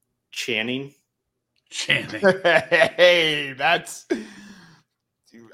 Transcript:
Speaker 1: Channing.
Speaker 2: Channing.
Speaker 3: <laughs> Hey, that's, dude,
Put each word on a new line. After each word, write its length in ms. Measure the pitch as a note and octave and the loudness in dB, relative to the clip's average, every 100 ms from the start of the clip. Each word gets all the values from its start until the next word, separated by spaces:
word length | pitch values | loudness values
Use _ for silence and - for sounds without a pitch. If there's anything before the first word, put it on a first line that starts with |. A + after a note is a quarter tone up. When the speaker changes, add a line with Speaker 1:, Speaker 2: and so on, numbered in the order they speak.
| _ _ _ | _ _ _
Speaker 1:
Channing. 640 | - - A2 A2+ C3 C#3 _ _ _ _ _ _ _ _ | -12 -6 -4 -4 -6 -10 _ _ _ _ _ _ _ _
Speaker 2:
Channing. 500 | - - B2+ - - | -12 -2 -2 -2 0
Speaker 3:
<laughs> 220 | G3 F#3+ | 2 2
Hey, 1080 | F3 D#3+ - E3+ D#3+ - F3 F3 D#3+ D3 C#3 B2+ | 2 2 2 2 2 4 4 6 2 -2 -6 -4
that's, 500 | D3 F3 - - - | 0 0 -4 -18 -8
dude, 1400 | B3 G#3+ - - F#3+ E3+ D#3+ _ _ _ _ _ A2+ A2+ | -8 -8 -18 -20 -20 -20 _ _ _ _ _ _ -20 -20